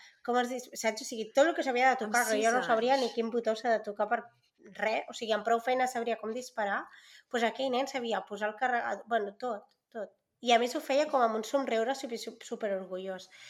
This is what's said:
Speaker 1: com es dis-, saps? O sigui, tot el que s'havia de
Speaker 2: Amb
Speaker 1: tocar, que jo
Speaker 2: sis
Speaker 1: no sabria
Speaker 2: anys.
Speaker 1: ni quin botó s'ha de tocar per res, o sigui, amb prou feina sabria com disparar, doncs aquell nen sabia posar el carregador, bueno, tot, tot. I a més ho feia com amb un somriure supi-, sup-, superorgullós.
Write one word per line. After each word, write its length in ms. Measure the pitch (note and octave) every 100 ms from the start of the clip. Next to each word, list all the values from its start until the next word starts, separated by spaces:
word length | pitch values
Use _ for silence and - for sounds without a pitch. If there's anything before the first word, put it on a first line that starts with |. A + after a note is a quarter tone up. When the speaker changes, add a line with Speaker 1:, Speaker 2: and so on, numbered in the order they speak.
| - _ -
Speaker 1:
com 140 | A#3+
es 80 | A#3+
dis-, 200 | B3+ B3
saps? 300 | - A3+ A3
O 20 | C4
sigui, 220 | A3+ G#3+
tot 160 | - D#4
el 80 |
que 80 | E4
s'havia 300 | C#4 A#3+ C4
de 20 |
Speaker 2:
Amb 80 | B3
Speaker 1:
tocar, 220 | G#3+ A#3 A3+
que 140 | G#3+
jo 80 | A3+
Speaker 2:
sis 60 | B3
Speaker 1:
no 80 | B3
sabria 300 | A3+ A#3 C4+
Speaker 2:
anys. 80 | A#3+
Speaker 1:
ni 60 |
quin 160 | - A3+
botó 240 | A#3 A3+ A3
s'ha 200 | B3 A3
de 80 | G#3
tocar 220 | G3+ G#3
per 140 | A#3 - _ _ _ -
res, 300 | F#3+ G#3 A#3 -
o 40 |
sigui, 220 | A#3+ A3 G#3
amb 100 | G#3
prou 160 | A#3
feina 240 | A#3 B3+ B3+
sabria 300 | B3+ A#3 A3+
com 160 | G#3+
disparar, 460 | A3+ A#3+ - G#3 G#3 E4+ - - - _
doncs 160 | A#3+ A3+
aquell 240 | A3+ C4+
nen 160 | B3 C4
sabia 360 | C4 A#3+ G3+ -
posar 240 | G3+ G#3+
el 60 | G#3+
carregador, 460 | B3+ A#3+ A#3 G3+ -
bueno, 300 | A3+ G3+ G3+
tot, 300 | B3+ G#3 - _ _
tot. 160 | A#3 G3 _ _ _
I 120 | A#3 A#3
a 20 |
més 160 | A#3+ D#4
ho 60 |
feia 240 | - C#4 D4+
com 160 | C#4
amb 160 | A#3 A3
un 80 | G#3+
somriure 480 | C#4 B3+ A3+ A3+
supi-, 240 | C4+ B3+ A#3
sup-, 240 | - A3
superorgullós. 880 | - A3+ G#3+ G3 F3+ F#3 F#3+ F#3 - - -